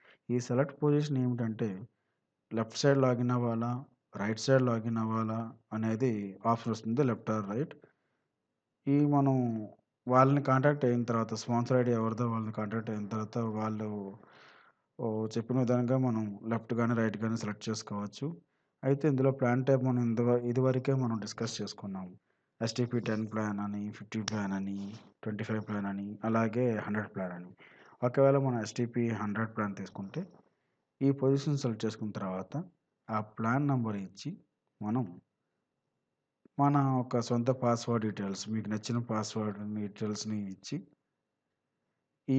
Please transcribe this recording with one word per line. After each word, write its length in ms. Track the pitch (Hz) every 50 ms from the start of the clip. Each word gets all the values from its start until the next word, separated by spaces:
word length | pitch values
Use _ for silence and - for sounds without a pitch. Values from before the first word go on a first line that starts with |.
| _ - - _ _ -
ఈ 100 | 120 123
సెలెక్ట్ 380 | 120 - 123 123 147 160 -
పొజిషన్ 400 | - 151 147 147 147 147 147 139
ఏమిటంటే 520 | 131 127 123 123 117 117 113 110 110 120 107 92 95 127 - _ _ _ _ _ _ _ _ _ _ _ _
లెఫ్ట్ 280 | 113 110 113 113 - -
సైడ్ 200 | - 143 139 139
లాగిన్ 320 | 131 127 123 117 123 123
అవ్వాలా, 400 | 123 123 120 120 113 113 117 120 123 127 143 - _ _ _ _ -
రైట్ 280 | - 101 104 110 107
సైడ్ 220 | - 135 135 135 127
లాగిన్ 360 | 123 117 113 107 117 113 113
అవ్వాలా 400 | 113 110 110 113 110 110 113 113 113 113 - - _ _
అనేది 420 | 107 110 110 113 110 110 135 127 110 104 101 98 95 - -
ఆప్షన్ 280 | 113 117 117 - 120
వస్తుంది. 300 | 110 - - 110 117 135
left 280 | 147 127 110 - - -
or 120 | 110 110 101
right. 260 | 98 101 123 156 - - - - _ _ _ _ _ _ _ _ _ _ _ _ _ _ _ _ _ _ _ _
ఈ 100 | 139 139 143 147
మనం 280 | 147 143 139 139 139 135 131 123 120 113 110 107 107 - - _ _ _ _ _
వాళ్ళని 340 | 127 127 127 135 135 139 143 135
కాంటాక్ట్ 420 | 135 131 131 131 147 147 147 135
అయిన 180 | 123 123 120 117
తర్వాత 300 | 117 117 113 110 110 113
స్పాన్సర్ 420 | 107 - - 120 120 117 - 127
ఐడీ 140 | 127 120 123
ఎవరిదో 340 | 120 113 113 113 110 107 123
వాళ్ళని 260 | 117 113 113 110 110 101
కాంటాక్ట్ 360 | 107 107 104 113 113 110 117
అయిన 160 | 110 107 104
తర్వాత 300 | 98 113 110 107 107 - 120 117 113
వాళ్ళు, 360 | 107 107 110 110 107 107 110 107 107 104 98 98 104 - - - - - - - - - _ _ _ _ _ _ _ -
ఓ, 80 | 123 113 110 110 110
చెప్పిన 300 | 110 - 123 110 - 123 131
విధంగా 360 | 127 117 123 123 123 117 131
మనం 260 | 131 131 123 113 110 110 104 101 101 -
లెఫ్ట్ 280 | 113 113 110 113 - 117
గాని, 200 | 113 120 117 123
రైట్ 220 | 113 113 110 101
గాని 200 | 104 113 110 113
సెలెక్ట్ 260 | 110 107 104 104 - -
చేసుకోవచ్చు. 640 | 113 110 107 - - 104 101 104 101 - - 135 156 170 - - _ _ _ _ _ _ _ -
అయితే 220 | 135 139 139 156
ఇందులో 240 | 156 135 127 131 135
ప్లాన్ 320 | 135 135 131 120 120 131 127
టైప్ 180 | 139 135 127 127
మనం 180 | 131 123 123 120
ఇందువ-, 380 | 117 113 113 120 120 120 120 120
ఇదివరకే 500 | 120 120 131 131 131 127 131 127 139 139
మనం 220 | 135 127 117 113 104
డిస్కస్ 360 | 101 101 - - 113 113 -
చేసుకున్నాం. 520 | - 104 98 - - - 101 95 95 92 90 92 - _ _ _ _ _ _ _ -
ఎస్టీపీ 380 | 113 113 - - 123 120 120 120
టెన్ 260 | 104 117 110 107 110
ప్లాన్ 320 | 107 107 110 107 104 104 101
అని, 240 | 101 101 101 101 101 107
ఫిఫ్టీ 300 | 107 - 107 - - 110
ప్లాన్ 320 | 104 101 107 107 101 95 98
అని, 240 | 98 98 98 98 101 101 101 110 113 - - _
ట్వంటీ 260 | _ - 110 104 101 107
ఫైవ్ 200 | - 110 110 104
ప్లాన్ 240 | - 107 104 101
అని, 200 | 98 98 101 101 101 104 - -
అలాగే 420 | 113 113 113 113 110 104 123 127 120 113 104
హండ్రెడ్ 300 | - 104 104 107 104 -
ప్లాన్ 240 | - 98 95 90 87
అని. 180 | 87 87 90 - - - - - - - - - _
ఒకవేళ 360 | 123 123 123 139 135 139 139
మనం 220 | 139 135 135 120 117
ఎస్టీపీ 420 | 107 107 - - 120 117 - 123 120 117 110
హండ్రెడ్ 360 | 104 104 104 101 110 113 110
ప్లాన్ 240 | - 113 107 101 98
తీసుకుంటే 460 | 95 95 92 - - 98 98 - 160 196 - - - _ _ _ _ _ _ _ _ _ _ _ -
ఈ 80 | 135 139
పొజిషన్ 480 | 135 139 135 135 139 139 139 156 147 135
సెలెక్ట్ 240 | - 120 113 110 -
చేసుకున్న 280 | 107 104 - 110 107
తర్వాత 420 | 101 101 98 95 92 95 95 - - 180 180 - - _ _ _ _ _ _
ఆ 120 | - 110 107 107 110
ప్లాన్ 360 | - - 113 113 120 139 147
నంబర్ 300 | 143 139 123 117 110 104
ఇచ్చి 320 | 101 98 95 - - - - 190 - - _ _ _ _ _ _ -
మనం 240 | 104 104 113 131 117 87 87 - - _ _ _ _ _ _ _ _ _ _ _ _ _ _ _ _ _ _ _ _ _ _ _ _ _ _
మన 200 | - 139 143 143 143 139 135 135
ఒక 240 | 127 120 123 - 120
సొంత 300 | 113 - 123 120 117 131 127
పాస్‌వర్డ్ 480 | 127 127 120 117 113 - 120 117 113 107
డీటెయిల్స్ 400 | 107 95 104 98 98 98 95 -
మీకు 200 | 110 110 110 95 104
నచ్చిన 280 | 110 107 - - 117 120 117
పాస్‌వర్డ్ 560 | - 110 107 107 - - 113 107 107 98 101 104 104 107
డీటెయిల్స్‌ని 640 | 107 104 101 101 - 113 107 107 104 - 110 107 104 101
ఇచ్చి 300 | 95 95 - - - 143 175 190 - _ _ _ _ _ _ _ _ _ _ _ _ _ _ _ _ _ _ _ _ _ _ _ _ _ _ _
ఈ 100 | - 131